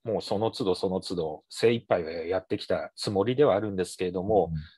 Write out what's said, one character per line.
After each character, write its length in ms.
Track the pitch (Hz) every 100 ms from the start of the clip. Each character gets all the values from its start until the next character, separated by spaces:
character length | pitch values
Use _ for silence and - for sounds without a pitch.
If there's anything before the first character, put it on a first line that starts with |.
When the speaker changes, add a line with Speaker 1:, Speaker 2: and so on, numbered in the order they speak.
Speaker 1:
も 140 | 113 98
う 40 |
そ 160 | - 104
の 100 | 110
都 140 | -
度 100 | 95
そ 160 | 90 98
の 100 | 92
都 160 | - 87
度 280 | 80 - _
精 260 | - 117
一 80 | 117
杯 220 | - 98
は 80 | 80
や 280 | 82 82 92
っ 80 | -
て 100 | 104
き 80 | -
た 260 | 87 76 -
つ 160 | -
も 120 | 98
り 120 | 107 127
で 80 |
は 120 | 147 98
あ 40 |
る 120 | 107
ん 40 | 95
で 100 | 90
す 120 | -
け 80 | 90
れ 60 |
ど 120 | 92
も、 260 | 95 107 82
Speaker 2:
う 40 | 78
ん。 40 | 76